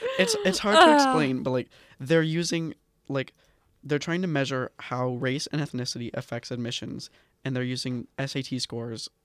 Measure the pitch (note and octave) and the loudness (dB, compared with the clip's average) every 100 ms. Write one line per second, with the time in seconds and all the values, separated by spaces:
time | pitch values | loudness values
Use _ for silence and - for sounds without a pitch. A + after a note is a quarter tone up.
0 | A#4+ - A#4 G#4+ G4+ F#3+ G#3 D#4+ E4 D4 | -4 0 0 2 0 0 4 8 10 8
1 | C4+ B3+ C#3 C3 C3+ B2+ - - - - | 6 4 2 0 0 -2 -2 -14 -20 -14
2 | C3 E3 D#3+ E3 E3 E3 D#3+ - _ _ | 2 2 4 0 -2 -2 -4 -10 _ _
3 | - C#3 B2+ _ _ _ _ _ C#3 D3 | -6 -6 -6 _ _ _ _ _ -4 -2
4 | - E3+ F#3 C#3+ C3 C3 B2+ - - B2+ | 0 -2 0 0 0 -2 -4 -10 -6 -2
5 | B2+ B2 C3 C#3 - D3 C#3+ B2 - C3 | -2 0 -2 -2 -2 -4 -4 -4 -6 -6
6 | A#2+ - - A#2 - A#2+ A#2+ - - A2 | -6 -6 -6 -10 -8 -6 -6 -6 -8 -10
7 | - _ _ _ C3 B2+ B2+ B2+ C3 B2 | -12 _ _ _ -6 -2 -2 -4 -4 -6
8 | - - C3+ C#3+ C3 B2+ - A#2 A#2 A2+ | -8 -8 -6 -6 -4 -6 -4 -6 -8 -10
9 | - _ | -12 _